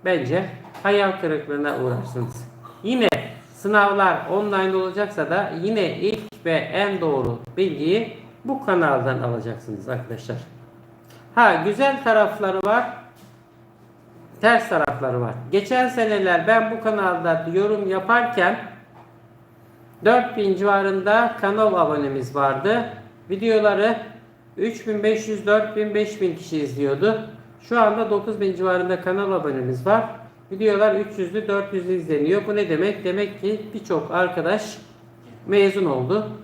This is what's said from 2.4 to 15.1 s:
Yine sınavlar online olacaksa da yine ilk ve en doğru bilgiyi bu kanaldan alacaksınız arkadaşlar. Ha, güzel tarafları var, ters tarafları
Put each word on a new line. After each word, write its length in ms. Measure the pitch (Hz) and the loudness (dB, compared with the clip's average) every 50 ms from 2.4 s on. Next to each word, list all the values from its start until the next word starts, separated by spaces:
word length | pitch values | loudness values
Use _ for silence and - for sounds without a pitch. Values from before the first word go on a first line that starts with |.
| - - - - - - - - | -16 -18 -20 -20 -20 -20 -18 -8
Yine 260 | - 208 254 247 226 180 - - - - - - - - | -4 -2 0 2 2 2 2 -2 -6 -10 -14 -18 -20 -20
sınavlar 760 | - - - 202 214 208 202 202 196 202 196 185 165 - - | -20 -8 -4 2 4 4 4 4 4 4 2 2 2 0 -4
online 500 | - 175 202 214 208 196 190 190 190 190 | -2 -2 0 0 0 0 0 0 2 0
olacaksa 540 | 190 190 185 180 202 208 196 - 165 156 143 | 0 -2 -2 -2 -2 -4 -2 -2 -4 -2 0
da 220 | 165 196 202 - 156 165 | 0 -2 -2 -2 -4 -4
yine 340 | 175 208 226 214 185 160 - | -4 -2 0 0 0 -2 -2
ilk 240 | - - 208 220 220 - - - - - | -2 -2 -2 -2 -4 -10 -14 -18 -6 -2
ve 80 | 170 | 0
en 480 | 160 151 127 - 151 185 202 202 196 175 | 0 0 0 -2 -2 0 0 0 0 0
doğru 380 | 170 156 143 131 120 117 120 - - - - | 0 0 0 0 0 -2 -4 -6 -10 -8 -2
bilgiyi 600 | 175 196 185 151 139 - 160 190 226 226 - - - - - - - - | 0 0 0 0 -2 0 2 2 2 0 -4 -10 -16 -18 -20 -20 -12 -6
bu 220 | 240 277 - - | -6 -6 -4 0
kanaldan 520 | - 190 175 165 147 135 127 120 135 127 123 | 0 2 4 4 4 2 2 2 0 -2 -2
alacaksınız 720 | 120 120 120 113 104 117 110 - - - 107 95 98 131 | -2 -4 -4 -4 -6 -8 -10 -10 -10 -12 -12 -10 -8 -8
arkadaşlar. 480 | 123 127 120 120 117 - - - 120 123 - - - - - - - - - - - - - - - - - - - | -8 -8 -6 -10 -12 -12 -10 -10 -10 -10 -10 -16 -20 -20 -20 -20 -20 -20 -20 -20 -20 -20 -20 -20 -20 -20 -20 -2 4
Ha, 280 | 240 240 208 175 160 165 | 6 6 6 6 4 0
güzel 400 | 208 208 233 277 277 269 - - | 0 0 2 2 2 2 0 2
tarafları 540 | 240 220 214 208 - - - 202 190 185 190 190 | 4 4 6 4 4 0 -2 -2 -2 -2 0 0
var, 200 | 202 220 240 233 - - - - - - - - - - - - - - - - - - - - - - - - - - - - - - - | 2 2 2 0 -2 -8 -12 -16 -20 -20 -20 -20 -20 -20 -20 -20 -20 -20 -20 -20 -20 -20 -20 -20 -20 -20 -20 -20 -20 -20 -20 -20 -20 -10 2
ters 280 | - 226 240 226 - - | 4 4 4 4 2 0
tarafları 520 | 190 156 151 - 123 123 139 131 | 0 0 2 0 -2 -2 -2 -2